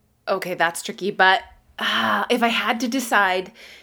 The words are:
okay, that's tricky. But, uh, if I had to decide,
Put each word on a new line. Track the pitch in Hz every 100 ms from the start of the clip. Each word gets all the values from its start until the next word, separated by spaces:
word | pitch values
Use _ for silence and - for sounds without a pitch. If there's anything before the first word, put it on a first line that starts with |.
| _ _ -
okay, | 190 180
that's | 175 170 175
tricky. | - - 185
But, | 202 185 190 - - _ -
uh, | 220 - 220 208 208
if | 233
I | 233
had | 226 214 226
to | 254
decide, | 262 233 226 196 185 185 - - -